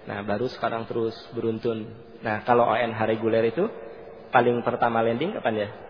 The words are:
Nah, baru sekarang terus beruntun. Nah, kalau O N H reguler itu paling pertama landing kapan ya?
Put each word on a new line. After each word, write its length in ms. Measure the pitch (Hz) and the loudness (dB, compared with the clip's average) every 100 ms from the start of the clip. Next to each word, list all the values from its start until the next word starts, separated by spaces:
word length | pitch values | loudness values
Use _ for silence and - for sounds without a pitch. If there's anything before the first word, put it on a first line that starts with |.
Nah, 160 | - 107 101 | -8 -8 -2
baru 240 | 104 127 | -2 -2
sekarang 320 | - 117 113 | -2 -2 -2
terus 320 | 113 117 113 113 - | -4 -2 -2 -4 -10
beruntun. 560 | 117 113 113 120 113 107 - - - | -4 -2 -2 -2 -4 -8 -14 -18 -8
Nah, 240 | 120 107 | -4 -4
kalau 240 | - 120 117 | 4 6 6
O 80 | 110 | 4
N 160 | 117 | 2
H 80 | 110 110 | 0 0
reguler 480 | 110 113 113 113 135 | 2 2 4 2 2
itu 160 | 214 - - - - - - 127 | -2 -4 -14 -16 -18 -18 2 4
paling 240 | 123 120 117 | 6 4 0
pertama 320 | 117 120 113 | 0 2 4
landing 320 | 113 117 170 | 2 2 -2
kapan 320 | 214 123 107 | -2 -2 0
ya? 60 | 101 - | -2 -6